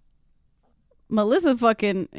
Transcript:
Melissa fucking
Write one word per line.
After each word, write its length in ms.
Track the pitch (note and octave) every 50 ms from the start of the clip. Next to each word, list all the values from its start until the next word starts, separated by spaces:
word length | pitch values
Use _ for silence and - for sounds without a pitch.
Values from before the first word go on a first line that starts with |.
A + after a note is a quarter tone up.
| _ _ _ _ _ _ _ _ _ _ _ _ _ _ _ _ _ _ _ _ _ -
Melissa 480 | A3 A3 G#3 G#3 B3+ F#4 E4+ D4+ B3+
fucking 520 | A#3 A#3 A#3 A3 - G#3+ G3+ F#3+ F#3+ - - -